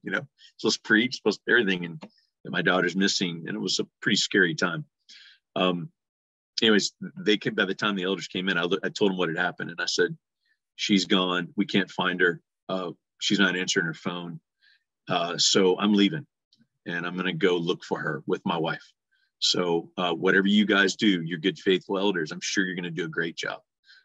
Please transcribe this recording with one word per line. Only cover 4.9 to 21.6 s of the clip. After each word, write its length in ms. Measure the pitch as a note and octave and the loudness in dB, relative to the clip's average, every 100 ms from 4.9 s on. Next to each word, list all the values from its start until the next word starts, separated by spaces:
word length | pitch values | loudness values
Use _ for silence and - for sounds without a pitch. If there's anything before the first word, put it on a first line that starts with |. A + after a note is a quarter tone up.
| _ _ - - _ _ - | _ _ -20 -20 _ _ 0
Um, 360 | F#2 F2 D#2+ _ _ _ _ _ _ - | 0 0 -6 _ _ _ _ _ _ 0
anyways, 300 | A2+ G#2 - - F#2 - | 4 4 2 -4 -14 -4
they 200 | F#2 G#2+ | 0 0
came, 180 | - G#2+ | 0 -2
by 100 | G2 | -2
the 100 | F#2+ | -2
time 220 | A2 G2 | -2 -2
the 80 | F2+ | -2
elders 240 | F#2+ D#2+ | -4 -4
came 200 | F#2+ F#2 | -4 -2
in, 100 | F2 | 0
I 40 | |
loo-, 180 | F2 F#2 | 0 -2
I 60 | F#2 | -4
told 220 | D#2+ G#2 | 0 0
them 80 | F#2 | 0
what 100 | F2 | -2
had 100 | D#2+ | -2
happened. 320 | F2+ - F2+ | -4 -4 -8
And 100 | F2 | -6
I 60 | F2 | -4
said, 300 | - F2+ E3 _ _ _ _ _ - | 0 0 -2 _ _ _ _ _ -8
"She's 280 | - G2+ F2+ | 0 2 2
gone. 440 | G2+ F#2 F2+ F2 - | 2 2 0 -2 -2
We 100 | G2 | 0
can't 240 | G#2 F#2 | 0 0
find 300 | - F#2 F2+ | -2 -2 2
her. 200 | F2+ E2 _ _ - | 2 0 _ _ -8
Uh, 240 | F#2+ F2+ D#2+ _ _ | -6 -6 -10 _ _
she's 200 | - G2 | -2 2
not 180 | F#2+ F2+ | 2 2
answering 300 | F#2 - E2+ | -2 0 -2
her 80 | D#2 | -4
phone. 460 | - F2 F2 E2 _ _ _ _ _ _ - | -6 -8 -8 -14 _ _ _ _ _ _ -4
Uh, 280 | F2+ E2+ E2 | -2 -2 0
so 400 | - - F#2 F2+ | 2 4 4 4
I'm 160 | G#2 G#2 | 4 4
leaving 320 | G2+ D#2 C#2 _ _ _ _ _ - | 4 2 -8 _ _ _ _ _ -8
and 200 | F2 F2 | -6 -6
I'm 100 | F2+ | -4
gonna 160 | F#2 | -4
go 240 | F2 F#2 F2+ | 0 2 2
look 280 | E2+ F2 - | 0 -2 -4
for 140 | E2+ | -6
her 220 | D#2+ D2+ - | -4 -6 -4
with 180 | F2+ - | -4 -2
my 120 | E2+ | -2
wife. 360 | D#2+ D2+ - _ _ _ _ - | -2 -6 -12 _ _ _ _ -4
So, 520 | - - F2+ E2+ D#2+ - | -2 0 0 0 -2 -4
uh, 160 | F2 | -4
whatever 340 | E2 F#2 F#2 G2 | 0 2 4 4
you 200 | G#2 G2+ | 4 4
guys 300 | G2+ G2 - | 4 4 2
do, 260 | A2 F#2 | 2 2
you're 160 | E2 E2+ | 0 -2
good, 200 | F#2 | -2
faithful 400 | D#2+ | -2